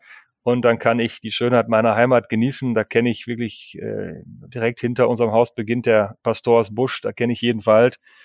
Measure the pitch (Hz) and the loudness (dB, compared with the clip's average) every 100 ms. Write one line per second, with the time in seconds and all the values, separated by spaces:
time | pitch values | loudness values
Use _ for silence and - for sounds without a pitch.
0 | _ - _ _ 120 123 120 110 117 117 | _ -20 _ _ -2 2 2 2 0 0
1 | 113 - 110 - 120 123 113 110 113 107 | -2 -6 -10 -4 0 2 2 2 2 2
2 | 127 123 - 113 127 135 131 113 104 117 | 2 2 0 -2 -2 -2 -4 -2 0 0
3 | 120 110 - 117 113 - - - 110 107 | 0 -4 -8 -8 -8 -12 -20 -14 -10 -8
4 | 92 85 - - - 123 117 123 120 123 | -10 -14 -18 -20 -14 -4 -4 -4 -4 0
5 | 120 117 113 110 120 - 107 123 117 110 | 0 2 2 2 2 -2 -4 -2 2 2
6 | 101 - 117 110 123 117 101 104 131 - | 2 -4 -6 -2 2 2 2 -4 -4 -4
7 | 107 - 120 117 120 117 110 107 123 - | -8 -4 -4 -2 -2 0 4 4 4 0
8 | _ _ | _ _